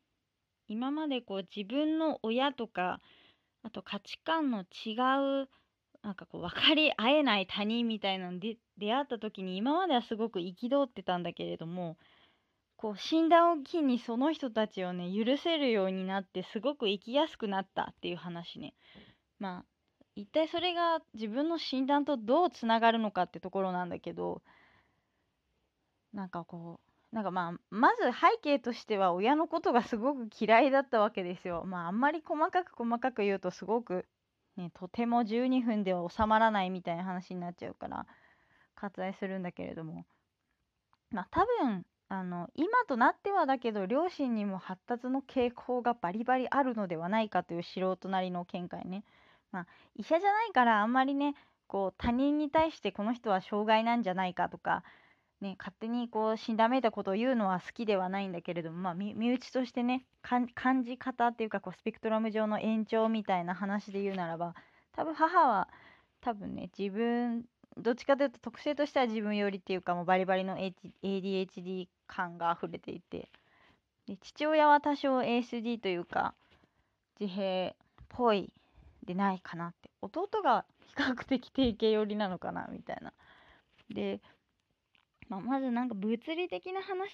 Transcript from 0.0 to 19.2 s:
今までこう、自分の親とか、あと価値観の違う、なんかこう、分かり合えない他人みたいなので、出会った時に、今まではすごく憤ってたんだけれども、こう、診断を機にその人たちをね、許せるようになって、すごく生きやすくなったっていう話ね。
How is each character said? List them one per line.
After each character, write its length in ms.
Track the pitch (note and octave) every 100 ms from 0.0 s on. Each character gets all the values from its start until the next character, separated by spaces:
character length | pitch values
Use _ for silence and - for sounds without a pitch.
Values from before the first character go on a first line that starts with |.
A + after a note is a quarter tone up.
| _ _ _ _ _ _ _
今 240 | G#3+ C4
ま 160 | D4 D#4
で 160 | B3+
こ 140 | A#3+ G3
う、 120 | F#3
自 100 | -
分 360 | G3 C4 D#4 D#4+
の 180 | D#4+ -
親 280 | A3 A#3 C#4
と 140 | C4+ A3
か、 340 | - F3+ F3+ - - _ _ _ _
あ 80 | A3
と 120 | -
価 180 | - G3+
値 180 | - -
観 260 | - D#4+ D4
の 120 | A3
違 320 | F3+ - A3 A3 B3+ C4+ C#4 C#4
う、 40 | C4+ _ _ _ _ _
な 80 | G#3+
ん 20 | F#3+
か 100 | -
こ 120 | E3+
う、 20 |
分 200 | D#3 -
か 140 | -
り 180 | D4+ D4+ -
合 140 | A3
え 120 | D4+
な 160 | C#4 G#3
い 80 | F#3
他 160 | -
人 240 | G#3 A#3 A#3
み 140 | A3
た 120 | G3
い 60 | F#3+
な 140 | F3+
の 80 | F3+
で、 160 | G#3 A3+ _ -
出 160 | G#3
会 100 | B3+
っ 40 | C#4+
た 140 | A#3
時 240 | G#3+ G3+
に、 120 | F#3 F#3
今 160 | A#3
ま 140 | D#4+ F#4
で 80 |
は 80 | B3
す 140 | A#3 A3
ご 120 | A3+
く 120 | F#3+
憤 420 | F3 F#3 A#3+ C#4
っ 60 | C#4
て 140 | -
た 120 | F3+ F3+
ん 60 |
だ 100 | E3+
け 120 | -
れ 120 | E3+ F3
ど 100 | E3
も、 280 | F3+ F3 D#3+ _ _ _ _ _ _ _ _
こ 180 | A3 G3
う、 20 |
診 300 | - D#4+ E4
断 240 | E4 E4+
を 100 | E4+
機 200 | C4 F4
に 180 | C#4+ A#3+
そ 160 | - A#3
の 160 | C#4+
人 180 | D#4 C4
た 160 | A3 G#3+
ち 160 | -
を 100 | F3+
ね、 160 | F3+ F3+
許 240 | G3 A3+ C#4
せ 200 | F4 E4
る 140 | C4+
よ 160 | A3 F#3+
う 40 |
に 120 | F#3+
な 180 | F#3 G3
っ 20 |
て、 180 | F#3+ F#3
す 160 | F3+ A3+
ご 160 | A3+
く 140 | D4 G#3+
生 160 | G3
き 80 | -
や 160 | C4 D#4
す 100 | -
く 80 | A3
な 140 | G3
っ 80 | G3
た 200 | - F3
っ 20 | -
て 80 | F3
い 60 |
う 20 | F3
話 420 | F3+ E3+ E3+ D#3+
ね。 160 | D3+ - _ - - _